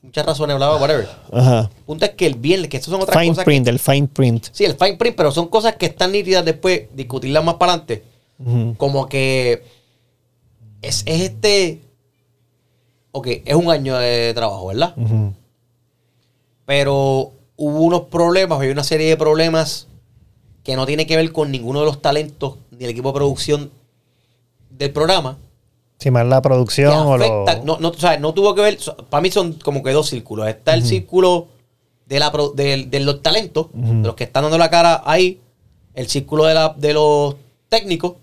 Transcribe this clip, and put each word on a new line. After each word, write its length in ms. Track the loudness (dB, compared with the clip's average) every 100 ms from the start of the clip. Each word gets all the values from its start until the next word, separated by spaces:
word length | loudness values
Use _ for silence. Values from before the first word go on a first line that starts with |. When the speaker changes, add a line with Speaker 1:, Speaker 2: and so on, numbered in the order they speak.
Speaker 1:
muchas 240 | -10 -6 -4
razones, 300 | -2 -2 0
bla, 140 | 0
bla, 100 | 2
whatever. 280 | 2 0 -2 -10 -4
Speaker 2:
Ajá. 380 | 2 4 4 0 -8 -12
Speaker 1:
Punto 180 | -4
es 60 | -4
que 140 | 0 -2
el 80 |
viernes, 340 | 0 0 0 -2
que 80 | -8
estas 140 | -6
son 80 | -4
otras 160 | 2 2
Speaker 2:
Fine 140 | 2
Speaker 1:
cosas 140 | 2
Speaker 2:
print, 200 | 2 2
Speaker 1:
que 60 | 2
Speaker 2:
el 80 | 0
fine 300 | 0 0 0
print. 380 | 2 2 0 -6
Speaker 1:
Sí, 120 | -2
el 100 | -2 2
fine 200 | 0 2
print, 200 | -2 0
pero 140 | 0
son 160 | 0 0
cosas 280 | 0 0 -2
que 100 | -6
están 240 | -2 -2
nítidas 320 | -2 0 0
después, 380 | 0 -2 0 -2 -4
discutirlas 500 | -14 -10 -8 -2 0
más 100 | 0 0
para 160 | 0
adelante. 300 | 0 -4 -10 _ _ _ _
Speaker 2:
Ujú. 300 | -2 -2 -2 -2
Speaker 1:
Como 300 | -2 -2 -4
que 560 | -2 0 0 0 -2 -4 _ _ _ _ _ _ _ _ _ -20 -16
es, 220 | -8 -6
es 160 | -2 -2
este, 600 | -2 -2 2 2 0 -4 _ _ _ _ _ _ _ _ _ _ _ _ _
ok, 140 | -10 -6 -8
es 100 | 0
un 140 | 0 2
año 280 | 0 0 -2
de 340 | 0 0 -2
trabajo, 360 | -2 -4 -4 -8
¿verdad? 260 | -4 -4 -2
Speaker 2:
Ujú. 380 | -2 0 -2 -6 _ _ _ _ _ _ _ _ _ _ _ _
Speaker 1:
Pero 680 | -2 0 2 0 0 0 -2 _ _ -6
hubo 240 | -4 2
unos 220 | 2 2
problemas, 580 | -2 0 2 2 2 0
hay 80 | 0
una 140 | -2
serie 240 | -2 0 2
de 80 | 2
problemas 720 | 2 2 2 0 -2 -6 -14 -20 _ _ _ _ _ _
que 140 | -8 -4
no 100 | -2
tiene 200 | -2 0
que 100 | 0
ver 160 | 0
con 180 | -2 -4
ninguno 300 | -4 -6 -2
de 60 | -2
los 140 | 0
talentos 540 | -2 -2 -4 -8 -10 -10 -20
ni 140 | -12
el 60 | -10
equipo 180 | -6 -4
de 60 |
producción 560 | 0 -2 -2 -4 -4 -4 _ _ _ _ _ _ _ _ _ _
del 200 | -8 -6
programa. 440 | -2 0 0 -2 -12 -20 _ _ _ _ _
Speaker 2:
Sí, 120 | 0
más 160 | 2 4
la 140 | 4
producción 500 | 4 2 2 2 4
Speaker 1:
Que 60 | 4
Speaker 2:
o 180 | 2 2
lo 240 | 2 2
Speaker 1:
afecta, 220 | 0 -2
no, 140 | -2 -2
no, 100 | -4
o 60 |
sea, 240 | 0 0 0
no 140 | -2
tuvo 220 | 2 2
que 80 | 4
ver, 180 | 0 0
so-, 160 | -10 -14
para 240 | -4 -2
mí 100 | 0
son 240 | 0 -2
como 280 | -4 -4 -4
que 80 | 0
dos 160 | 0 0
círculos. 400 | -6 -10 -6 -6
Está 240 | -2 0
el 80 | 2
Speaker 2:
Ujú. 80 | 2
Speaker 1:
círculo 600 | 0 0 2 4 2 -2 _ _ _ _ _ _
de 120 | -2
la 140 | 0
pro-, 180 | 0 -4
del, 360 | -2 -2 -2 -4
de 100 | -4
los 200 | -2 -2
talentos, 440 | -2 -2 -2 -6 -6
Speaker 2:
Ujú. 120 | -6 -2 0
Speaker 1:
de 60 | 0
los 80 |
que 100 | -4
están 200 | -4 -2
dando 120 | 0 2
la 140 | 4
cara 320 | 4 4 2
ahí, 360 | 2 2 2 0 _ _ _ _ _
el 140 | -12 -6
círculo 360 | -6 -2 2 4
de 80 |
la, 200 | 4 0 0
de 180 | 0
los 400 | 2 4 2 0 -4 _ _ _
técnicos 440 | -2 0 -4 -4 -8